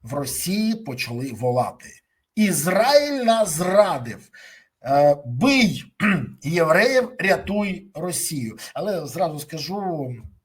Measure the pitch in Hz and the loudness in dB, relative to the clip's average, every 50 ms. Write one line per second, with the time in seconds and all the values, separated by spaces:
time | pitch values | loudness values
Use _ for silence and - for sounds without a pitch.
0 | - - 135 143 135 131 - - - 175 190 214 220 220 226 - - 143 127 - | -12 -8 -8 -8 -6 -6 -6 -6 -4 -4 -2 0 0 0 -2 -4 -6 -10 -8 -8
1 | - 117 120 120 131 135 113 104 127 123 120 123 113 95 - _ - - - - | -8 -8 -6 -8 -8 -8 -8 -4 -2 0 0 0 0 -2 -6 _ -20 -20 -20 -20
2 | _ _ _ _ _ _ _ 214 214 196 175 147 143 175 180 196 226 262 294 294 | _ _ _ _ _ _ _ 2 2 2 4 2 2 2 2 4 4 6 6 6
3 | 294 294 285 269 240 226 226 226 214 180 151 156 180 180 190 202 208 190 160 135 | 4 4 -2 0 2 2 2 2 2 -2 -2 -2 -2 2 6 4 4 4 2 -4
4 | 120 113 101 92 - _ _ - - - - - _ _ _ _ - 131 139 143 | -6 -8 -10 -12 -16 _ _ -20 -20 -20 -20 -20 _ _ _ _ -2 2 4 6
5 | 147 147 143 143 143 123 120 127 190 277 277 262 233 185 135 - - - _ _ | 6 6 4 2 -2 -10 -4 0 2 4 4 4 4 2 2 -4 -10 -16 _ _
6 | - 208 190 156 120 - - - - 143 170 175 165 156 160 185 226 269 262 254 | 0 0 0 0 -2 -6 -12 -10 -6 -2 0 2 2 4 4 4 4 4 2 2
7 | 240 - - - 180 196 180 - - 180 202 208 208 196 180 165 - - _ 147 | 0 0 -6 -4 0 0 0 0 0 -4 -4 -4 -2 -4 -6 -8 -12 -16 _ -8
8 | 170 180 165 - - - 160 139 117 110 107 - - - - 135 170 208 196 170 | -8 -6 -4 -4 -6 -4 -4 -6 -6 -6 -8 -12 -18 -12 -10 -6 -4 -4 -4 -4
9 | 151 135 120 165 185 160 151 147 - - - 156 139 156 190 208 196 180 165 151 | -6 -8 -4 -2 -2 -2 -2 -8 -12 -12 -10 -10 -8 -8 -8 -6 -4 -4 -4 -6
10 | 139 123 120 113 107 - - _ | -6 -8 -10 -12 -14 -20 -20 _